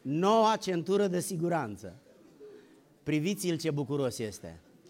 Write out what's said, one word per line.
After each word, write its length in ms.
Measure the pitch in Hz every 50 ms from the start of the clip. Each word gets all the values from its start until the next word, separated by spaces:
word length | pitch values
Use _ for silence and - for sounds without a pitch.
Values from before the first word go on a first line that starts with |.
Noua 540 | _ 131 143 160 180 196 220 226 220 220 220
centură 520 | 214 214 190 180 170 156 185 196 196 208
de 120 | 196 175 180
siguranță. 800 | 185 - 196 160 165 175 170 160 135 110 101 90 - 92 87 127 _ - - - - - - - - - - - - - - - _ _ _ _ _
Priviți-l 540 | 147 151 151 147 190 208 196 - 180 165
ce 140 | 156 160 160
bucuros 460 | 151 147 139 117 147 143 139 123 117
este. 440 | - 117 107 92 - - 85 82 80 - - - - _